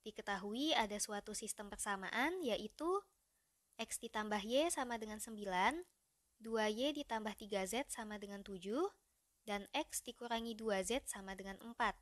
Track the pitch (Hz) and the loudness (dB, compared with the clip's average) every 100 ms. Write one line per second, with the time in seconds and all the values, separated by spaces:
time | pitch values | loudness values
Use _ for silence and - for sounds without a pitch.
0 | 220 - 208 202 202 226 302 269 220 208 | -10 -8 -2 -2 0 0 4 4 4 0
1 | - 208 208 208 214 - 208 202 214 196 | -2 -4 -4 -8 -6 -8 -8 -4 0 0
2 | 190 220 277 370 285 196 214 - 320 381 | 0 2 2 2 2 0 -2 -2 0 0
3 | - _ _ _ _ _ _ - 226 - | 0 _ _ _ _ _ _ -8 -6 -6
4 | 233 220 208 208 202 254 330 320 214 190 | -4 -2 0 0 4 4 6 2 0 -2
5 | 214 214 - 220 202 180 202 320 359 _ | -4 -6 -6 -4 0 6 6 4 -6 _
6 | _ _ _ _ 226 226 214 214 277 294 | _ _ _ _ -2 2 2 4 2 0
7 | 285 226 214 196 208 202 190 226 285 - | -2 -2 -2 -6 -2 -2 0 0 -2 -6
8 | 220 208 196 202 202 190 185 240 381 - | -6 -6 -8 -10 -8 -6 -2 2 0 -2
9 | _ _ _ _ - 202 196 262 311 - | _ _ _ _ -4 -4 0 -2 -2 -4
10 | - 233 240 233 226 220 220 196 185 247 | -6 -8 -2 -2 -2 -2 2 2 2 0
11 | - 208 190 190 190 196 233 233 220 - | 0 -8 -6 -8 -8 -8 -10 0 0 0